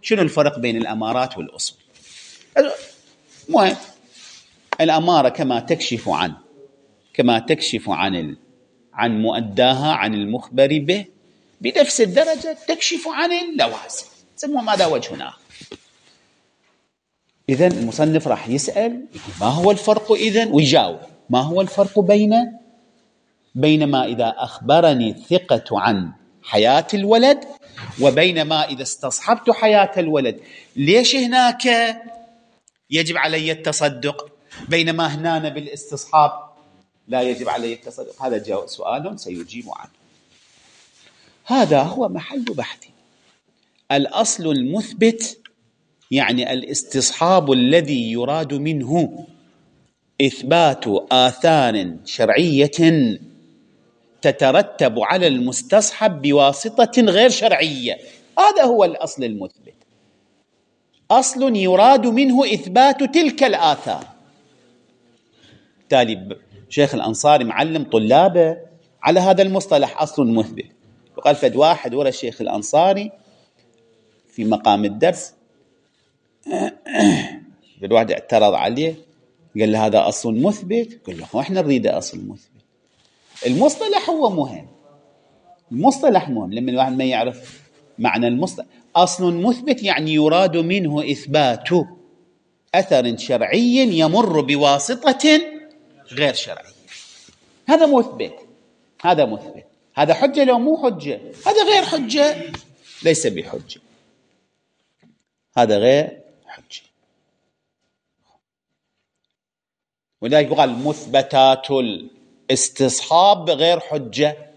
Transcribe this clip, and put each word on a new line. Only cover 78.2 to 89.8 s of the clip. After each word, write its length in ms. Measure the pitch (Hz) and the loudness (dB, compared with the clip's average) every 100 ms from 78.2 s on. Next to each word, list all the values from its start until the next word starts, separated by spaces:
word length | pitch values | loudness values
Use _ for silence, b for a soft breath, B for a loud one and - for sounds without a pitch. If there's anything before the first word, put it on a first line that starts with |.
| - 117 104 | 0 4 4
عليه، 400 | 92 85 120 160 160 _ _ _ _ _ - | 2 -2 -2 -4 -6 _ _ _ _ _ -2
قال 120 | 107 | 0
له: 140 | 107 107 | 2 2
"هذا 220 | 104 - | 2 2
أصل 260 | - 120 | -2 -4
مثبت." 640 | 110 156 - 180 226 226 - - | 0 0 -2 -4 -4 -4 -12 -16
قال 120 | 85 | -16
له: 80 | - | -8
"هو 60 | - | -6
إحنا 220 | 135 190 | -4 -2
نريد 240 | 156 135 104 | 0 0 0
أصل 320 | - - 95 | -2 -6 -14
مثبت." 320 | 101 101 _ _ _ _ _ _ _ _ _ - 123 | -16 -16 _ _ _ _ _ _ _ _ _ -6 -2
المصطلح 640 | 127 208 - 440 403 - | 2 2 0 -2 -2 -2
هو 200 | 330 254 | 0 0
مهم، 360 | 180 131 90 76 _ _ _ _ _ _ _ _ _ _ | 0 -6 -8 -18 _ _ _ _ _ _ _ _ _ _
المصطلح 560 | 120 220 262 302 190 143 | 0 0 2 2 2 0
مهم. 240 | 117 92 | -6 -6
لما 180 | 107 127 | -6 -4
الواحد 220 | 123 131 | 0 0
ما 120 | 131 | 0
يعرف 560 | 131 120 120 123 - - _ _ _ - | -2 0 -2 -6 -20 -20 _ _ _ -4
معنى 300 | 113 95 120 | -2 0 0
المصطلح، 380 | 123 180 - - b b 170 | 0 -4 -6 -16 b b 0
أصل 380 | 175 - 180 | 0 2 -2
مثبت 480 | 170 202 247 262 247 | 0 -2 -2 -2 -4